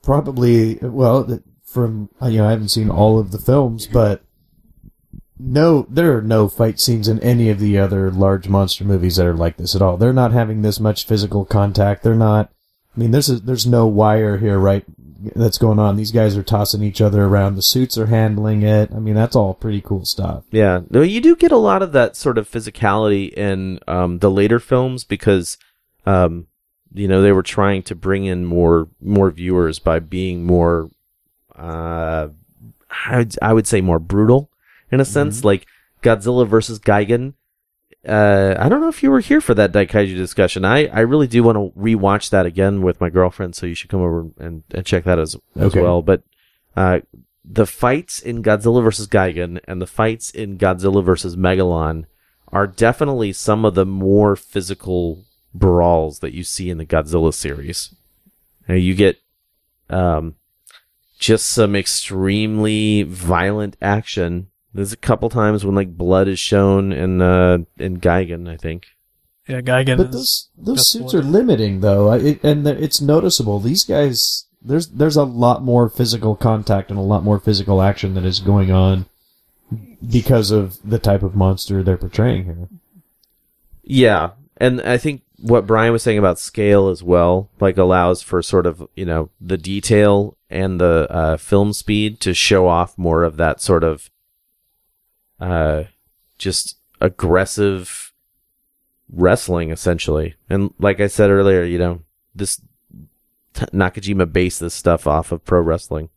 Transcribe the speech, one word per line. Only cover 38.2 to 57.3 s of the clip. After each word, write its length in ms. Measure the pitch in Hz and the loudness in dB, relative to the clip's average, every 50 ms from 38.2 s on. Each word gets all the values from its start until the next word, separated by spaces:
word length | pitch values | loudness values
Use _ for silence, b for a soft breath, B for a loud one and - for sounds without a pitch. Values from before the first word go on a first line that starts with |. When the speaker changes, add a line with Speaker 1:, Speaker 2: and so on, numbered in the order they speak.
| 104 104 101 98 98 95 95 | 4 4 4 4 4 2 0
Speaker 2:
I 120 | - - 147 | 0 2 2
don't 120 | 226 294 | 2 2
know 80 | 320 330 | 0 -2
if 140 | 311 - | -2 0
you 80 | - 269 | 2 2
were 80 | 269 262 | 2 2
here 200 | 208 - 277 311 | 2 2 0 2
for 120 | - - 117 | 2 2 2
that 180 | 104 104 98 | 2 2 2
Daikaiju 440 | - 104 95 - - 107 101 95 92 | 2 0 0 2 2 0 0 0 -2
discussion. 480 | 90 92 90 - - 95 87 - 95 92 | -6 -8 -6 0 0 0 0 0 -2 0
I, 220 | 95 117 143 151 | 2 2 2 0
I 140 | - - 110 | 0 0 0
really 260 | 113 120 139 151 143 | 0 2 2 0 0
do 160 | 120 113 120 | 2 2 4
wanna 280 | 117 117 113 104 101 92 | 4 4 4 2 -2 -4
rewatch 600 | _ - 98 113 113 104 95 98 101 104 - - | _ -4 -2 0 0 2 2 0 0 0 -2 0
that 160 | - 98 90 | 0 0 0
again 360 | 87 82 92 95 98 101 98 | 0 0 0 0 0 0 0
with 180 | 92 90 85 - | 0 -2 -2 -2
my 100 | 90 87 | -4 -2
girlfriend, 460 | 80 92 92 90 - - 98 87 85 | 2 2 0 0 -2 -6 -10 -10 -10
so 100 | - - | -10 -10
you 80 | 87 85 | -10 -10
should 160 | - - - | -10 -10 -6
come 100 | - 95 | -4 -2
over 260 | 90 85 82 85 82 80 _ - | -2 -2 -2 -4 -6 -10 _ -16
and, 240 | - 85 82 80 _ _ | -16 -14 -14 -16 _ _
and 160 | - 92 92 | -10 -10 -4
check 160 | - - 90 82 | -2 -4 -2 0
that 140 | 90 90 82 | 0 0 0
as, 160 | 80 80 - - _ _ _ | -2 -4 -8 -16 _ _ _
as 60 | - 98 98 - | -2 -2 0 2
Speaker 1:
Okay. 80 | 92 | 2
Speaker 2:
well. 200 | 87 87 87 87 | 2 2 2 0
But, 200 | 80 98 95 85 _ _ _ _ _ _ _ _ _ _ _ | 2 0 0 0 _ _ _ _ _ _ _ _ _ _ _
uh, 240 | - 95 92 90 - - _ _ 57 _ _ _ _ _ | -2 0 0 0 -2 -4 _ _ -20 _ _ _ _ _
the 220 | 76 98 113 104 | -8 -2 -2 -2
fights 540 | - - - - 120 135 156 180 - - - | -2 -2 -4 -2 -2 -2 -2 -6 -12 -16 -14
in 240 | - 120 117 117 101 | -12 -10 -10 -4 0
Godzilla 380 | 107 107 104 107 117 117 123 | 0 0 2 2 2 2 4
versus 260 | 117 113 104 - 104 98 | 2 2 0 -2 -6 -2
Gigan 520 | - 101 92 92 78 85 90 87 87 87 _ | 0 0 0 0 -4 -6 -8 -8 -10 -14 _
and 160 | - 92 90 | -12 -10 -10
the 40 | 90 - | -10 -8
fights 420 | - - 110 110 113 117 - - | -4 -2 -2 -2 -2 -6 -12 -14
in 260 | - 110 110 101 98 | -12 -12 -12 -12 -6
Godzilla 480 | 90 101 92 92 90 95 98 98 101 92 | -2 -2 -2 0 0 0 0 2 2 2
versus 320 | 90 92 90 - 92 87 | 2 0 0 -2 -10 -6
Megalon 680 | 90 92 90 92 92 92 90 85 82 80 78 80 80 80 - _ _ _ _ _ _ _ _ | -2 0 0 2 2 0 0 0 -2 -2 -4 -4 -6 -12 -16 _ _ _ _ _ _ _ _
are 160 | - 98 101 98 | -2 -2 -2 -2
definitely 640 | 92 - 113 117 127 - 151 143 139 123 110 101 | 0 0 0 0 2 0 -4 -4 -2 -4 -4 -6
some 320 | 95 - - - 104 110 110 | -6 -6 -2 -2 0 2 0
of 100 | 107 90 | 0 0
the 100 | 95 95 | 0 -2
more 500 | 95 98 95 95 95 101 104 104 104 98 | -2 -4 -4 0 2 4 4 4 2 0
physical 880 | - - _ - 101 90 87 98 _ - 98 92 90 87 85 80 87 101 _ _ _ _ _ | -2 -6 _ -10 -8 -8 -8 -12 _ -8 -6 -4 -4 -4 -6 -8 -10 -18 _ _ _ _ _
brawls 680 | - 92 98 92 87 87 85 87 85 80 80 78 73 - | -4 0 2 4 4 4 4 4 4 2 0 -4 -8 -10
that 120 | - 69 57 | -12 -12 -10
you 100 | 87 87 | -10 -12
see 260 | - - - 92 90 | -10 -10 -10 -8 -8
in 80 | 87 80 | -8 -10
the 80 | 78 | -6
Godzilla 480 | - 85 80 76 73 82 85 80 80 | -2 -2 -2 -2 0 0 0 0 0